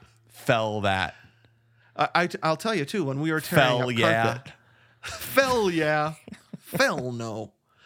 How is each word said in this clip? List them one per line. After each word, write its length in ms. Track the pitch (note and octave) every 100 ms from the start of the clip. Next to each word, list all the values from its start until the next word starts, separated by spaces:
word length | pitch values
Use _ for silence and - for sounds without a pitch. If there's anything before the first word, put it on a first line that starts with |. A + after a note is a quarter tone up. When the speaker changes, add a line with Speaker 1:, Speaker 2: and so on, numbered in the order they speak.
| - _ _
Speaker 1:
Fell 520 | - - A#2 A2 G#2+
that. 340 | G2 F#2+ D#2+ - - _ _ _ _ _ _ -
Speaker 2:
I, 120 | D3+
I, 140 | E3+ F3 -
I'll 140 | D#3+ D#3
tell 180 | A3+
you, 100 | G3
too, 200 | C#3+ G#3
when 160 | C#3 C3+
we 100 | D#3+
were 100 | D#3
tearing 240 | - E3+ B2+ B2
Speaker 1:
Fell 100 | B2+
Speaker 2:
up 60 | A#2
Speaker 1:
yeah. 280 | A2 A2+
Speaker 2:
carpet. 280 | A2+ B2+ - - _ _
<laughs> 220 | _ _
Fell 680 | - - - C4 C4 B3 G3
yeah. 440 | E3 D3+ D3+ D#3 D#3 - - _ -
Fell 540 | - E3+ C4 D3+ B2+
no. 400 | A#2 A2+ G#2+ G#2+ _ _ _